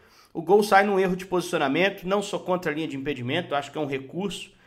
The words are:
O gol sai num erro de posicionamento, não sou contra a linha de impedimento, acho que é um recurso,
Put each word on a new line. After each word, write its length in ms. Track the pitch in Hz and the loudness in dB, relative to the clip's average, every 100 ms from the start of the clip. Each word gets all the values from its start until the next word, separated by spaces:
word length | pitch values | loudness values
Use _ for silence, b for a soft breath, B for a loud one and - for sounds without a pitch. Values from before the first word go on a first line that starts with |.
| b b b | b b b
O 80 | - | -6
gol 220 | 156 208 | 4 4
sai 220 | 214 196 | 8 6
num 160 | 208 190 | 6 2
erro 160 | 190 185 | 2 0
de 100 | - | -2
posicionamento, 800 | 180 170 165 139 151 190 196 180 | -2 0 0 2 2 2 0 -2
não 160 | 202 | -2
sou 160 | - 165 | -2 -6
contra 320 | 180 180 170 | -2 -2 -2
a 40 | |
linha 120 | 147 156 | -4 -4
de 100 | 135 | -6
impedimento, 560 | 143 127 123 160 127 | -6 -6 -4 -4 -2
acho 200 | 143 - | -4 -4
que 40 | 156 | -6
é 40 | |
um 60 | 139 | -4
recurso, 680 | 135 131 165 196 - - b | -6 -8 -8 -6 -8 -14 b